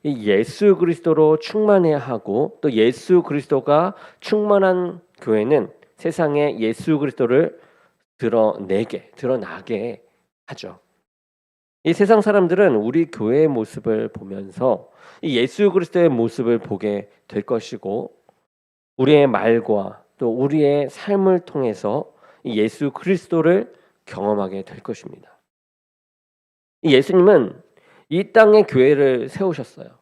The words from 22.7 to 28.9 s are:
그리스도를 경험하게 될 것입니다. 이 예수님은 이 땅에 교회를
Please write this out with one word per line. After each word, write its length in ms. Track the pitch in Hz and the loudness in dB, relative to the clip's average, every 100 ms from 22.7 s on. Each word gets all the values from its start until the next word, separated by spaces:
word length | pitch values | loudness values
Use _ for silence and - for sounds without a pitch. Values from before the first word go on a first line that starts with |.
| - 143 | -2 -8
그리스도를 840 | - 180 185 - 165 160 190 233 _ _ _ - | -6 -4 -4 -2 0 2 0 -2 _ _ _ -18
경험하게 560 | - 101 104 95 98 | -6 -4 -2 -4 -8
될 180 | 95 - | -14 -16
것입니다. 580 | - 113 - - _ _ _ _ _ _ _ _ _ _ _ _ _ _ _ _ | -14 -14 -16 -20 _ _ _ _ _ _ _ _ _ _ _ _ _ _ _ _
이 120 | 156 | 2
예수님은 680 | 135 139 185 180 180 101 - _ _ _ _ _ | 2 4 4 6 4 2 -8 _ _ _ _ _
이 220 | 165 196 | -4 0
땅에 300 | 226 214 214 | 4 6 6
교회를 680 | 208 131 131 | 4 4 4